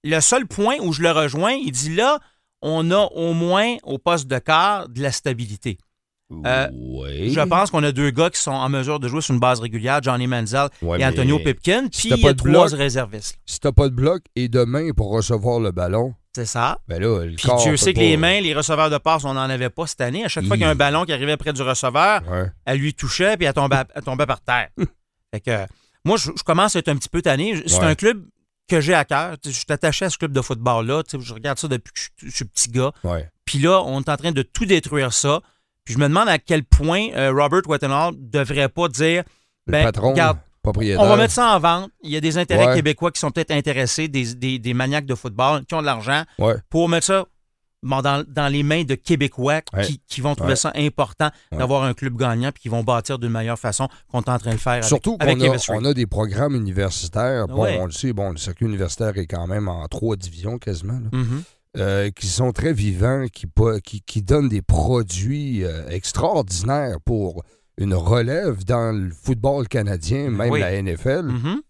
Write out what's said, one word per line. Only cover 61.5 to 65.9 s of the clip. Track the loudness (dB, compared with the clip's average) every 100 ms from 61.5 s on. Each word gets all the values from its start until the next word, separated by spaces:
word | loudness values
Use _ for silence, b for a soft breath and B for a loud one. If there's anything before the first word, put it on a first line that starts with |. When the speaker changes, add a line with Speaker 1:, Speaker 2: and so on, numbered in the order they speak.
| B _ -4
Speaker 2:
Euh, | 0 0 -2
qui | -4 -6
sont | 0 0
très | 0 -2
vivants, | 0 0 2 0 0 -4
qui | -8 -4
po-, | 2 2 2
qui, | -6 -14
qui | -6 -6
donnent | 0 2 2
des | 0
produits, | 2 2 4 0 0 -4 -4 -4 -4 -4 -4
euh, | -6
extraordinaires | -8